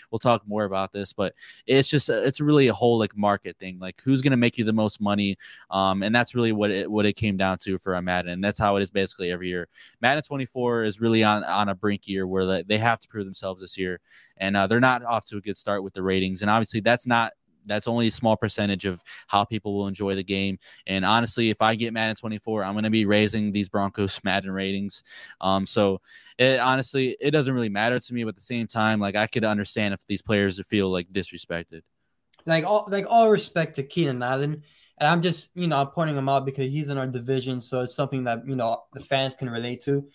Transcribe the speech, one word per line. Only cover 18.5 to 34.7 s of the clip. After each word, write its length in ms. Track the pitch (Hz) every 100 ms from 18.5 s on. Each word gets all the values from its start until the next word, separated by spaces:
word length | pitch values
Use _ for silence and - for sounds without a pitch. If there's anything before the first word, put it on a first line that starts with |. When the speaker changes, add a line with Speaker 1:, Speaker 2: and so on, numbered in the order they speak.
| - 104 95 98
Speaker 1:
of 160 | 87 - - -
how 180 | 101
people 320 | 101 110 104 101
will 120 | 98
enjoy 260 | 95 98
the 100 | 98
game. 360 | 95 98 98 95 - - -
And 180 | 95
honestly, 460 | 92 113 117 - 113
if 140 | 104
I 100 | 113
get 200 | 110 117
Madden 220 | 113 110 110
twenty-four, 480 | 113 107 113 110
I'm 120 | 95 104
gonna 160 | 107
be 140 | 110 101
raising 460 | 104 107 110 104
these 180 | 101 95
Broncos 520 | 104 98 104 98 -
<laughs> 20 |
Madden 280 | 101 98 95
ratings. 500 | 95 95 98 101 - - - - -
Um, 240 | 95 95 95
so 340 | 113 101 95 - - - -
it, 220 | 131 131
honestly, 580 | 127 131 131 139 127 -
it 120 | 143
doesn't 200 | 151 135 127
really 140 | 113
matter 300 | 101 117 123
to 140 | -
me, 100 | 120
but 60 | 110
at 60 | 98
the 60 |
same 260 | - 120 110
time, 320 | 113 110 107
like, 160 | 101 104
I 100 | 110
could 180 | 117
understand 520 | 110 104 101 113 104 98
if 100 | -
these 160 | 98
players 400 | - 104 98 92 -
feel, 240 | 104 95
like, 160 | 92 87
disrespected. 720 | 95 90 87 - 85 85 82 - _ _ _ _ _ 165
Speaker 2:
Like, 200 | 165 170
all, 220 | 208 208
like, 200 | 196 196
all 220 | 233 226
respect 460 | 202 - 175 156 -
to 60 |
Keenan 380 | 135 175 147 123
Allen, 400 | 123 135 143 151 -